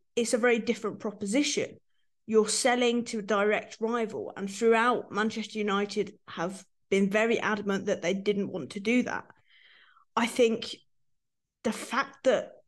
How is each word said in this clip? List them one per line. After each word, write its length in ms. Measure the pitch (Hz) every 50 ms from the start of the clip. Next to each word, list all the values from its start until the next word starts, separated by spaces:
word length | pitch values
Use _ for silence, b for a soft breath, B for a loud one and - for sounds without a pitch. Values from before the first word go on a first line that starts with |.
| _ _ -
it's 180 | 240 226 - 254
a 40 |
very 200 | 220 233 247 233
different 440 | 233 190 233 220 - - 202 - -
proposition. 800 | - 214 - - 208 196 220 285 285 - - 185 123 - - - _ _ _ _ _ _ _ _ -
You're 200 | 214 220 220 208
selling 560 | 214 - - - 247 247 247 247 240 240 240 233
to 140 | - 233 214
a 40 | 202
direct 520 | 196 220 196 202 214 214 - - - - -
rival, 500 | 220 226 240 233 226 - - 120 98 - -
and 120 | - 202 196
throughout, 640 | 196 - 233 226 226 226 233 247 233 151 - -
Manchester 460 | - 202 214 226 - 226 214 - -
United 560 | 220 208 208 196 202 208 202 - 208 190 196 - - _ -
have 340 | - 185 165 185 196 - - _ _ _ _ -
been 200 | 190 196 202 196
very 300 | 202 214 220 233 233 -
adamant 480 | - 196 214 208 208 202 196 185 -
that 140 | 202 185 -
they 120 | 165 170 196
didn't 380 | 196 196 208 202 196 190 -
want 180 | - 180 127 127
to 80 | - 202
do 240 | 196 220 240 247 -
that. 220 | - - - - - - b b b b b b b b b b b b b b b -
I 120 | 226 240
think 500 | 226 - - 240 226 226 - - - - - _ _ _ _ _ _ _ _ _ _ _ _ _ _ _ _ -
the 80 | 226 -
fact 500 | - - - - 262 269 - - - -
that 300 | 262 214 - - - - - _